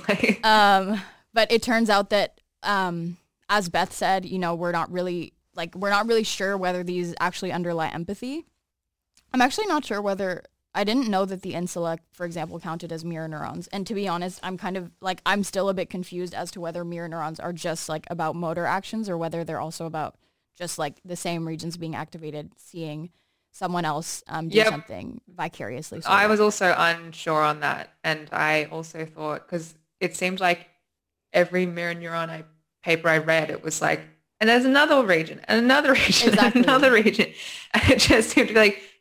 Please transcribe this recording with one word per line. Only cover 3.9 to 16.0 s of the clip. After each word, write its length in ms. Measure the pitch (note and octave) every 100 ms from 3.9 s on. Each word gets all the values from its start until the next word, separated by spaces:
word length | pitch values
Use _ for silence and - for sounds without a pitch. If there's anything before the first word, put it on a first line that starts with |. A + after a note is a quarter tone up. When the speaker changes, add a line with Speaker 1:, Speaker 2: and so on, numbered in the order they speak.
Speaker 2:
said, 320 | - F#3 F#3+ F#3
you 140 | F#3
know, 160 | F3 E3+
we're 160 | F3
not 200 | E3+ D#3+
really 420 | F3+ F3+ F3 D3 - _ F3+
like, 160 | E3+ F3+
we're 140 | G3+ G3+
not 100 | A3+
really 160 | A3+
sure 320 | A3 - G3 G3+
whether 260 | F#3 F3+
these 300 | F3+ F3+ F3 -
actually 320 | F3 - F#3
underlie 380 | E3+ F3 E3+ D#3
empathy. 560 | D3+ E3+ G3+ B3 D4 E4 _ _ _ _ _ _ _ _
I'm 80 | -
actually 260 | C#4 - G#4+
not 160 | D4+ -
sure 160 | G#3
whether, 420 | G3+ G3 F#3+ F3 - _ _
I 100 | - G#3
didn't 200 | B3 A#3+
know 160 | F#3+ G3
that 160 | F#3+
the 120 | F#3+
insula, 460 | D#3 F3 F3+ E3+ E3 _
for 120 | - F3
example, 340 | E3+ D#3+ E3+
counted 320 | E3+ D#3+ E3+
as 120 | E3
mirror 240 | E3 E3 D#3+
neurons. 400 | D#3 D3 E3+ F3
And 120 | G3 F#3+
to 60 |
be 140 | G3+ G3
honest, 320 | E3+ F3+ F3+
I'm 160 | F#3 F#3
kind 200 | G3+ F#3+
of, 140 | F3 -
like, 200 | F#3+ F#3 -
I'm 180 | G3+
still 240 | G3 G3 G3
a 40 |
bit 160 | F#3+ F3
confused 440 | F#3